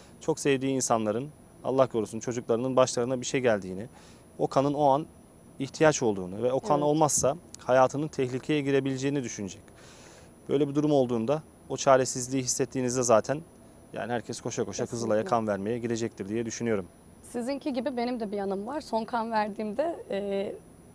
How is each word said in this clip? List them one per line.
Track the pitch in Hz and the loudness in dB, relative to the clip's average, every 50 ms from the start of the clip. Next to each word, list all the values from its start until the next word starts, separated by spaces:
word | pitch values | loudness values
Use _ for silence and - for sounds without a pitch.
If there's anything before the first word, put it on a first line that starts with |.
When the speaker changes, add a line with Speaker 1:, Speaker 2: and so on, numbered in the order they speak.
| - - - - | -20 -20 -20 -8
Speaker 1:
Çok | - - 156 - | -4 -4 -2 0
sevdiği | - 147 139 131 131 135 135 | 2 2 2 2 2 0 0
insanların, | 131 123 - 123 113 110 107 104 113 135 151 - - - - - - - | 0 2 2 2 2 2 0 -2 -2 -4 -8 -12 -18 -20 -20 -18 -10 -4
Allah | 127 127 131 131 | 0 4 4 4
korusun, | 120 - 117 104 98 - 110 | 4 4 -2 -2 -2 -4 -8
çocuklarının | - - 117 123 117 - 117 113 127 131 127 | -6 -6 -6 -4 0 0 0 0 0 2 4
başlarına | 127 131 127 - 127 120 123 135 127 | 4 4 4 4 0 -2 -2 -2 -4
bir | 123 | -4
şey | - - 139 | -2 -2 0
geldiğini, | 123 123 110 101 92 92 92 92 110 - - - - - - - - - - - | 2 2 2 2 0 -4 -8 -10 -10 -12 -16 -20 -20 -20 -20 -20 -20 -14 -6 -4
o | 151 | -2
kanın | 151 - 143 135 143 143 | 0 2 2 2 2 2
o | 143 151 | 2 4
an | 139 131 143 160 - - - - - - - - - - - | 4 4 2 0 -4 -14 -20 -20 -20 -20 -20 -20 -16 -10 -8
ihtiyaç | 131 117 - - 160 156 147 - 135 | -8 -6 0 4 4 4 6 4 2
olduğunu | 113 104 95 92 90 92 104 117 | 0 0 0 -2 -6 -6 -4 -2
ve | 123 127 | -2 -2
o | 135 | 0
kan | - - 147 147 | 0 0 0 2
Speaker 2:
Evet. | 147 | 2
Speaker 1:
olmazsa | 147 151 160 160 143 - - - 123 147 170 - - - - | 2 2 4 4 2 2 2 2 0 0 -2 -6 -18 -20 -8
hayatının | - - 123 131 131 127 - 135 156 151 | 0 4 6 6 6 4 4 0 -6 -4
tehlikeye | - - 135 123 123 131 - - 151 151 | -4 -4 -4 -2 -4 -4 -2 0 0 0
girebileceğini | 139 139 139 135 135 135 135 127 135 139 139 147 127 | 2 2 2 2 2 0 -2 -2 -2 -2 -2 -2 -4
düşünecek. | 113 - - 104 92 - - - - - - - - - - - - - - - - - - - - | -4 -6 -8 -8 -10 -10 -12 -18 -20 -20 -20 -20 -20 -20 -20 -20 -20 -20 -20 -20 -20 -20 -14 -6 -2
Böyle | 131 139 147 139 | 0 0 0 0
bir | 139 | 0
durum | 147 147 151 147 | 0 2 4 4
olduğunda | 139 131 120 123 113 113 117 143 156 156 - - - - - | 4 4 4 2 0 0 0 -2 -2 -4 -8 -20 -20 -14 -10
o | 143 | -8
çaresizliği | 127 - 143 135 131 131 123 - 131 123 123 131 135 127 | 0 4 6 6 6 6 4 -2 -6 -4 -4 -2 -2 -2
hissettiğinizde | 123 - - 135 123 - 135 127 123 120 131 123 | -2 -2 -2 -2 -2 -2 -2 -2 0 0 2 4
zaten | 113 113 107 104 - 135 151 165 - - - - - - - - - - | 6 6 6 6 4 -2 -6 -6 -12 -20 -20 -20 -20 -20 -20 -20 -14 -10
yani | 107 104 107 120 | -8 -6 -4 -4
herkes | 117 107 - 120 - | -6 -6 -6 -10 -8
koşa | - 127 110 - 113 | -8 -6 -4 -4 -4
koşa | 98 98 - 120 | -4 -4 -6 -6
Kızılay'a | 117 - 117 117 110 107 107 110 | -6 -4 -4 -2 0 0 0 2
Speaker 2:
Kesinlikle. | 95 120 | 2 0
Speaker 1:
kan | 117 110 107 | 0 2 0
vermeye | 101 98 98 107 120 120 | -2 -2 -2 -4 -4 -4
girecektir | 113 117 117 110 117 110 - - 101 95 | -2 -4 -2 -2 -4 -4 -6 -8 -8 -6
diye | 107 117 117 | -4 -4 -4
düşünüyorum. | 117 110 - 120 117 110 98 90 82 - - - - - - - | -6 -6 -4 -2 -2 0 -2 -2 -6 -12 -20 -20 -20 -20 -20 -18
Speaker 2:
Sizinki | - - 240 233 247 277 269 - 311 254 | -12 -10 -8 -6 -6 -6 -6 -4 -6 -4
gibi | 254 226 294 262 | -4 -4 -4 -2
benim | 240 233 247 254 233 | -2 -2 -2 -4 -4
de | 226 202 202 | -6 -6 -4
bir | 202 | -4
anım | 196 196 190 196 202 | -4 -4 -4 -4 -6
var. | 226 277 311 | -6 -8 -8
Son | 262 - 233 220 226 | -8 -4 -4 -4 -4
kan | - - 233 220 233 | -2 -4 -4 -2 -2
verdiğimde, | 226 214 208 214 202 - 220 214 202 - 302 339 339 - - - | -2 -2 -2 -2 -4 -6 -6 -6 -2 -2 -2 -2 -2 -6 -8 -6
e, | - 196 202 202 196 196 196 208 - - - - - - - - - | -6 -4 -2 -2 -2 -2 -2 -4 -6 -10 -14 -20 -20 -20 -20 -20 -16